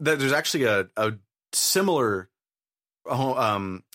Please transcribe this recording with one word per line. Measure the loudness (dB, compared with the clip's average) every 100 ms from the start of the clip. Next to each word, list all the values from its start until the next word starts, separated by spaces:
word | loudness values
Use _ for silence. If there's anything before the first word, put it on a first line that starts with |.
that, | 0 0
there's | 2
actually | 0 0 0 2
a, | 2 0 -2
a | -2 -4 _ _ _
similar, | -4 0 2 2 2 0 -2 -6 _ _ _ _ _ _ _ -6
uh, | -2 -2
um, | 0 0 -2 -4 -8 -14